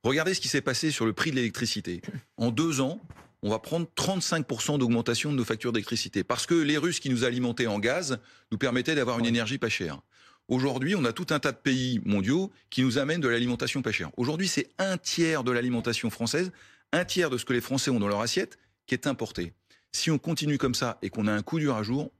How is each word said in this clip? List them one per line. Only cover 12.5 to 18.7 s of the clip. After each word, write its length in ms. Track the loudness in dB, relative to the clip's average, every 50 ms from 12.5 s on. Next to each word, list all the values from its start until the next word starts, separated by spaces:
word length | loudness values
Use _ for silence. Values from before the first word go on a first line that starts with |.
| -8 -18 _ _
qui 140 | 0 2 2
nous 140 | 4 4
amènent 240 | 2 0 0 0 0
de 80 | 2 2
l'alimentation 520 | 2 2 2 0 0 0 -2 -2 -2 -2
pas 120 | -2 0 -2
chère. 180 | -2 -4 -6 -4
Aujourd'hui, 320 | -2 -2 -2 0 0 -2 0
c'est 180 | 0 -2 -2 -4 _
un 200 | -2 -2 0 -2
tiers 480 | -2 -2 -4 0 2 2 2 2 2 2
de 60 | 2
l'alimentation 580 | 0 2 2 2 0 0 0 0 -2 0 -2 -4
française, 420 | -4 -2 -4 0 0 0 -2 -2 -6 -14 -20 -20 -20 _ _ _
un 140 | 0 0 0
tiers 240 | 0 0 0 0 0
de 80 | 0
ce 80 | -4 0
que 80 | 0 0
les 80 | 0
Français 300 | 0 0 -2 0 0 2
ont 80 | 2 2
dans 100 | 2 0
leur 100 | 0 0
assiette 380 | 0 0 0 -2 -2 -4 -8 _ _ _